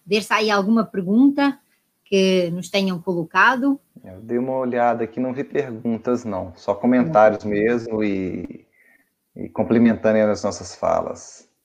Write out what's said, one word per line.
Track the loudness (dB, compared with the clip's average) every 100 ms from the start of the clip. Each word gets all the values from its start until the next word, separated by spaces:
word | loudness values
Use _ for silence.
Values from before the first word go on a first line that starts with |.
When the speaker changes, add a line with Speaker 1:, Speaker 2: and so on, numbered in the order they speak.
| -4
Speaker 1:
Ver | -4
se | 0
há | 0
aí | 2
alguma | 0 2 0
pergunta | 0 -4 0 4 4 4 0 -2 _ _ _ _
que | _ 2 2 2 0
nos | -4 -4
tenham | -2 -2 -2
colocado. | -4 -4 -2 2 4 4 0 -2 _ -20
Speaker 2:
Eu | -20 -18
dei | -6 -4
uma | -2 -2
olhada | -2 2 2 2
aqui, | -4 -4
não | -4
vi | -4
perguntas, | -4 -4 -4 -6 -4 -4 -2 -2
não. | -4 -8 -8 -8
Só | -6
comentários | -2 2 2 4 6 6 4
Speaker 1:
Não. | -2
Speaker 2:
mesmo | 0 0 0 -4 -4
e, | -2 -2 -4 -6 -10 -14 _ _ _ _ _ _ _ -14
e | -10
complementando | -6 0 4 4 2 2 2
aí |
as | 2 0
nossas | -4 -6 -12
falas. | -6 -2 -2 -4 -10 -16 -20 _ _